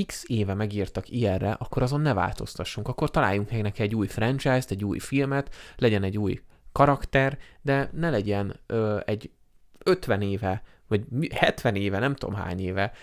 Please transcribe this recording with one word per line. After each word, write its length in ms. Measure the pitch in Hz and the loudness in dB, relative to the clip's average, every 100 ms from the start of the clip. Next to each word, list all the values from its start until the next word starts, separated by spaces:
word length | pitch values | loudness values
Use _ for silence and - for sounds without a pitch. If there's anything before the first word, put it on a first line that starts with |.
| 196 | -4
x 180 | - - | -6 -4
éve 260 | 113 98 | 0 0
megírtak 560 | 98 107 101 92 - - | 0 -2 -2 -2 -4 -4
ilyenre, 420 | 123 107 92 98 | 0 0 2 0
akkor 300 | - - - | -2 -2 0
azon 200 | 127 143 | 0 2
ne 120 | 151 | 2
változtassunk. 720 | 98 92 - - - 87 - 104 | 2 0 -2 -8 -8 -8 -6 -6
Akkor 240 | - 151 | -2 0
találjunk 400 | 165 113 101 101 | 4 4 2 0
meg 100 | 117 | -2
neki 200 | 104 98 | -2 0
egy 140 | 104 110 | 0 0
új 120 | 98 | 0
franchise-t, 640 | - 113 135 143 127 - | 0 0 2 2 2 0
egy 140 | 98 101 | -4 -2
új 140 | - | -4
filmet, 560 | - 135 139 139 139 - - - | -2 0 2 0 -2 -8 -12 2
legyen 280 | 120 104 | 2 4
egy 140 | 98 104 | 2 0
új 240 | 101 - - - - | 0 -2 -6 -20 -6
karakter, 680 | - 143 135 - 139 135 143 - - | 4 6 4 2 2 2 -2 -14 -8
de 280 | 143 139 135 | 0 0 0
ne 160 | 151 170 | -2 0
legyen, 500 | 120 101 101 98 - - | 0 2 0 -2 -6 -4
ö, 340 | 113 107 104 - | 0 0 0 -2
egy 260 | 104 - _ _ - - - - | -4 -6 _ _ -20 -20 -6 0
ötven 360 | 180 - 101 | 0 2 0
éve, 420 | 101 98 98 95 - - - | 0 -2 -2 -2 -6 -14 -2
vagy 180 | 107 - | -2 0
mi-, 200 | 120 170 | -2 -2
hetven 420 | - 175 - 123 101 | 2 2 2 0 0
éve, 240 | 101 98 | 0 0
nem 160 | 135 139 | 0 -2
tudom 200 | 98 98 | -4 -6
hány 240 | 87 92 | -6 -4
éve, 320 | 92 95 98 - | -2 -2 -2 -4